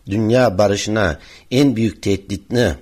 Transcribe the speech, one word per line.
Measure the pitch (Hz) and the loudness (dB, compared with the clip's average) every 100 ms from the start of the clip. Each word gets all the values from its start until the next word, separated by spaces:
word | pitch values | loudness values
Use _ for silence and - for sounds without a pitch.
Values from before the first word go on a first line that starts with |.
| - | -6
dünya | 101 110 123 123 92 | -4 0 2 2 2
barışına | 104 101 - 107 95 76 - - - | 2 0 -2 -2 -2 -4 -12 -20 -4
en | 123 143 113 | 0 2 2
büyük | 113 - | -2 -2
tehditini | 101 95 - 98 - 123 110 71 | -2 -2 -4 -10 -4 0 0 -2